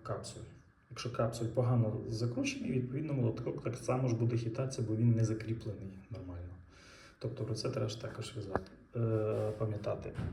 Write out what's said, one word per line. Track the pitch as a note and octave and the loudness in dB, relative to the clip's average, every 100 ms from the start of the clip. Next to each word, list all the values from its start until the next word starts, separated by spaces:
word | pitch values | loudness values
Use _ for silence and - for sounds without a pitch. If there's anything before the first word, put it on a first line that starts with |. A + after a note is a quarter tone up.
капсуль. | - G2 - - - - - _ - | -6 -6 -6 -12 -14 -18 -20 _ -16
Якщо | B2 A#2+ | -8 -4
капсуль | A#2 A2+ - A2+ | 0 0 2 0
погано | C3 A#2+ A#2+ A2 G#2+ - | 2 6 6 4 2 -2
закручений, | G#2+ A#2+ - - - G#3+ | 0 0 0 -2 -2 0
відповідно, | B2+ B2 C#3 D#3 | 0 0 -2 0
молоток | C3 A#2 - C#3 C#3+ | 2 2 0 -2 -2
так | B2+ A#2+ | -4 -4
само | - C3 B2+ | 0 2 4
ж | A2+ | 4
буде | A#2 A#2+ | 4 2
хитатися, | A#2+ - C3 - G#2+ | 0 -2 -2 0 0
бо | A2 | 4
він | A#2+ | 6
не | A2+ | 8
закріплений | G#2+ A2 G#2+ A2 G#2+ G2 F#2+ - - | 4 2 -2 -4 -4 -8 -8 -12 -12
нормально. | G2 F2+ F2+ F2 - - - - - - - | -10 -8 -8 -10 -12 -18 -20 -20 -20 -20 -8
Тобто | A#2 - | -6 -4
про | G#2+ | -4
це | G#2+ G#2+ | -2 -2
треба | G#2 G#2+ | 0 -2
ж | - | -2
також | A2 - - A2 | -8 -8 -8 -6
в'язати, | G2 - - - - A#2+ | -2 -2 -2 -18 -6 0
е, | A2+ A2 G#2+ G#2+ G#2+ - | 2 4 2 2 0 0
пам'ятати. | A2 G#2 G#2+ - - - - | -2 -2 -2 -4 -4 -4 -4